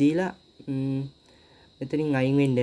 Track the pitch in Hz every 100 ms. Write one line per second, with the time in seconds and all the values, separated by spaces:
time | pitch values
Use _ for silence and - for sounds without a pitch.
0 | 143 165 185 - _ - - 135 135 135
1 | 139 - _ - _ _ _ - 127 151
2 | 151 135 131 139 139 123